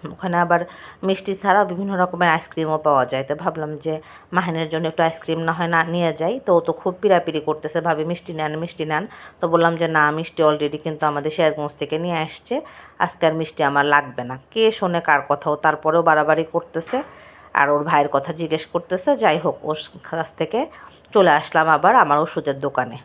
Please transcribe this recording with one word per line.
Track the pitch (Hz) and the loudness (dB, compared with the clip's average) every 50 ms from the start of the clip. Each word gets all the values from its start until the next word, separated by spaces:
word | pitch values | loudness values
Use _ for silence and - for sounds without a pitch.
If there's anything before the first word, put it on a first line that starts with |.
| - 156 | -14 -16
ওখানে | - - - 180 175 | -14 -8 -6 0 2
আবার | 175 175 170 175 175 175 - - - - - - - - | 2 4 4 2 2 2 -4 -12 -20 -20 -20 -16 -6 -2
মিষ্টি | 190 190 190 190 - 190 | -2 -2 -2 -2 -8 -8
ছাড়াও | 190 - 202 185 208 208 | -2 2 4 4 4 4
বিভিন্ন | 175 180 175 196 196 196 | 2 -2 -6 -6 -4 0
রকমের | 180 180 180 180 175 180 170 | 0 0 -2 0 0 2 2
আইসক্রিমও | 160 165 - - - - 160 156 156 | 2 0 -2 -6 -6 -4 -2 -2 -2
পাওয়া | 156 151 151 143 139 127 | 0 2 2 2 2 2
যায়। | 123 135 131 135 | 0 -2 -6 -4
তো | 135 147 | -4 -6
ভাবলাম | 156 170 190 - 165 156 151 156 | -4 -4 -6 -4 -4 -8 -8 -10
যে | 147 - 160 156 156 156 - - - - _ - | -8 -6 -6 -6 -6 -10 -16 -20 -20 -16 _ -4
মাহিনের | 180 180 180 165 160 165 156 | -2 -2 -2 -4 -4 -4 -2
জন্য | 160 160 170 | -4 -2 -4
একটু | 160 160 - 165 | -4 0 2 0
আইসক্রিম | 160 165 - - - 165 165 | 0 0 -4 -6 -6 -4 -2
না | 165 165 | -2 -4
হয় | 165 165 175 | -2 -2 -2
না | 170 170 165 165 | 0 0 0 0
নিয়ে | 170 165 175 175 165 151 | 0 -2 0 0 0 -2
যাই। | 156 160 175 233 269 - | -2 -4 -4 -4 -4 0
তো | - 180 | 2 2
ও | 170 | 2
তো | 170 170 156 | 2 0 -4
খুব | - - 196 180 - | -2 -4 -6 -6 -2
পিরাপিরি | - 208 190 175 170 - 156 151 | 2 2 2 2 2 0 -4 -4
করতেছে, | 147 - 151 151 - 151 - 170 | -2 -4 -6 -4 -6 -6 -6 -2
"ভাবি, | 156 170 160 151 156 | 0 0 -2 0 -2
মিষ্টি | 165 175 170 - - 170 | -4 -6 -8 -8 -12 -8
নেন, | 156 156 151 151 | -6 -6 -6 -4
মিষ্টি | 156 165 170 - - 160 | -6 -8 -10 -8 -8 -4
নেন।" | 156 156 151 196 - - - - - - _ | -2 -2 -4 -4 -6 -14 -18 -20 -20 -10 _
তো | - | -2
বললাম | 170 165 165 165 165 170 | 2 2 4 4 4 2
যে, | 160 170 | 0 -2
"না, | 160 160 156 147 151 | 0 2 2 2 2
মিষ্টি | 151 156 165 - - - 160 | 2 -2 -6 -8 -2 2 2
already | 151 151 147 147 147 151 | 2 4 2 -2 -4 -4
কিন্তু | 151 - 165 156 151 156 | -6 -8 -8 -6 -2 -2
আমাদের | 151 147 147 143 156 | -2 -2 -2 -4 -4
সিরাজগঞ্জ | 156 - 165 156 147 151 147 147 - _ | -2 0 0 0 0 -2 -6 -8 -6 _
থেকে | 147 143 156 156 | -8 -6 -4 -4
নিয়ে | 170 175 170 | -4 -2 -2
আসছে, | 160 156 156 - - _ - 240 294 320 - - - - - _ _ | -2 -4 -6 -8 -16 _ -6 -6 -6 -6 -8 -20 -20 -20 -20 _ _
আজকে | 175 175 - - 175 | -4 -4 -2 0 0
আর | 160 156 | 0 2
মিষ্টি | 160 160 156 - - 151 | 0 -6 -8 -4 0 0
আমার | 139 143 143 143 | 2 2 2 4
লাগবে | 147 147 143 143 131 113 - 123 | 4 4 2 2 0 -10 -10 -10
না।" | 123 131 131 _ _ | -10 -10 -14 _ _
কে | - 220 226 220 | -2 2 2 2
শোনে | 220 - 208 180 175 170 | 2 0 -4 -2 -2 0
কার | 165 - 151 139 139 - | 2 2 2 2 2 -2
কথা, | 147 147 - 160 | -4 -2 -2 -4
ও | 147 | -4
তারপরেও | 147 - 160 151 151 - 156 156 170 | 2 2 0 0 2 0 2 2 4
বাড়াবাড়ি | 160 165 156 151 151 147 156 156 165 160 | 4 4 4 4 4 2 2 0 0 -4
করতেছে | - 170 165 - - 160 165 - - 262 294 - - - - - - - - - _ | -4 -6 -6 -4 -8 -8 -6 -4 -6 -6 -6 -8 -16 -20 -20 -20 -20 -20 -20 -4 _
আর | - 143 143 | 2 2 4
ওর | 147 147 147 | 2 0 0
ভাইয়ের | 160 156 147 143 143 | 2 2 2 2 2
কথা | 143 139 135 151 165 | 0 -2 -4 -4 -8
জিজ্ঞেস | 160 170 151 156 156 - | -8 -4 -4 -4 -4 -6
করতেছে। | - _ 170 170 - 180 180 185 294 285 | -4 _ -6 -4 -4 -6 -4 0 0 0
যাই | 226 220 180 156 170 | 2 2 2 2 2
হোক, | 170 170 - - - | 0 -4 -4 -4 -6
ওর | 151 156 156 - - _ 180 - - | -6 -6 -6 -8 -16 _ -20 -14 -10
কাছ | - 165 160 - - | -6 -6 -6 -8 -4
থেকে | - 165 160 - 226 294 330 - - - - - - _ - - | -6 -6 -2 -2 -4 -4 -4 -10 -20 -20 -20 -20 -20 _ 0 2
চলে | 214 190 175 | 4 6 6
আসলাম | 151 151 160 - - 170 160 | 6 4 2 0 0 2 4
আবার | 160 156 147 160 185 233 | 4 4 4 4 4 6
আমার | 254 190 151 143 147 | 6 4 4 4 2
ওষুধের | 156 170 - 170 147 143 139 135 | 2 0 -4 -6 -4 -4 -6 -4
দোকানে। | 139 139 - - 127 - - 127 | -6 -4 -2 -2 -4 -4 -8 -16